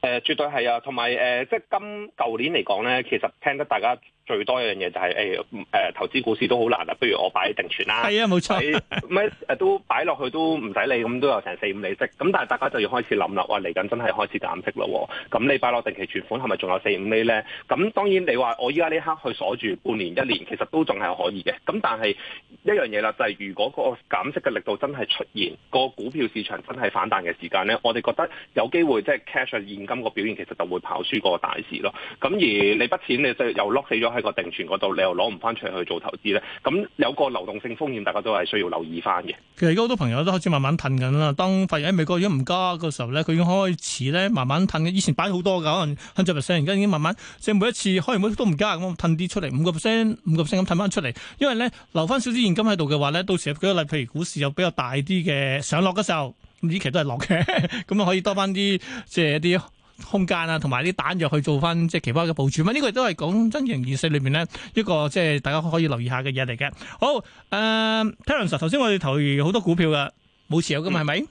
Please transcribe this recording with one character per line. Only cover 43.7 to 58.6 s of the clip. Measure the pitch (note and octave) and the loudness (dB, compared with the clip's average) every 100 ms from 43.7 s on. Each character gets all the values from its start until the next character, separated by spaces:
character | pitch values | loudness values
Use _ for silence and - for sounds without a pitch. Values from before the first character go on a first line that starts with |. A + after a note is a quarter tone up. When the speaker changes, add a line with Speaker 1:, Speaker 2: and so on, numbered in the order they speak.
| F3 | -2
Speaker 2:
始 | - - B2+ | -4 -4 0
呢 | E3 G3 | 2 2
慢 | A3+ B2+ | 2 2
慢 | C#3+ F#3+ | 2 2
褪 | D#3+ | 2
嘅。 | D#3+ | 0
以 | F#3+ | 2
前 | F#3+ D#3 | 2 2
擺 | F3 | 0
好 | F3+ | 0
多 | F3+ F#3 | 2 2
㗎， | D#3 F3 | 2 0
可 | D#3 | 0
能 | C#3+ - - | -4 -6 0
hundred | F3+ D#3 | 2 0
percent， | B2+ F3 | 2 2
而 | C#3+ | 2
家 | |
已 | G3 | 2
經 | G#3 | 2
慢 | D#3+ | 2
慢 | D#3 G3+ - - | 0 -2 -10 -8
即 | - | 2
係 | G#3 | 4
每 | A3 | 4
一 | |
次 | - G3+ | 2 2
開 | F#3 D#3+ | 2 2
完 | A#3+ | 2
會 | G#3 G#3 | 2 2
都 | A#3 | 0
唔 | D3+ | 2
加， | G#3 E3+ | 2 0
咁 | F#3 E3+ | -4 0
褪 | F3 D#3+ | 2 2
啲 | F3+ | 0
出 | - | -2
嚟， | D#3 C3 | -2 0
五 | |
個 | E3+ | 0
percent、 | D#3+ A3 A3+ A3+ - - | 0 0 2 2 0 0
五 | D#3+ | 2
個 | |
percent | D#3 F#3+ | 2 0
咁 | F#3+ | 2
褪 | F3 | 0
返 | G3+ | 0
出 | G#3 | 0
嚟。 | C#3 A#2+ - - | -4 -6 -14 -2
因 | C#4+ | 0
為 | A#3 | 2
呢， | A#3+ - - | -2 -4 -4
留 | E3 D#3+ | -2 2
返 | C4 | 0
少 | A#3+ | 0
少 | A#3 | 2
現 | A3+ F3 | 2 4
金 | |
喺 | A3 G3+ | 2 2
度 | D3 | 2
嘅 | D3 | 2
話 | C#3+ | 2
呢， | D#3+ | 0
到 | F#3 F3+ | 0 0
時 | C#3+ | 0
舉 | D3 | -2
個 | G3 | 2
例， | F#3 D3 | 2 0
譬 | D#3 A#2+ | -2 -2
如 | |
股 | D3 | -4
市 | E3+ - | -6 -2
有 | C#3+ | -2
比 | C#3+ | 0
較 | F3+ | 0
大 | - B2+ | 0 -2
啲 | C3+ C#3+ F#3 | -2 0 0
嘅 | E3+ C#3 C#3 C3+ | 2 0 0 -2
上 | D3 D#3 | 0 2
落 | F#3+ | 2
嘅 | F3+ G#3 | 2 0
時 | |
候， | E3 C3+ - - _ | 0 -2 -10 -20 _
咁 | E3+ | -2
呢 | F3+ | 0
期 | D#3+ | 0
都 | D#3 | 0
係 | |
落 | C#3+ A#2+ | 0 -2
嘅， | - D#3+ - F#4 - | 0 2 2 2 0
<laughs> | B3 - | -4 -2
咁 | G3+ | 2
啊 | F3+ | 2
可 | F#3+ | 2
以 | |
多 | F#3 | 0
返 | G3 G3 | 0 0
啲 | G3 | 0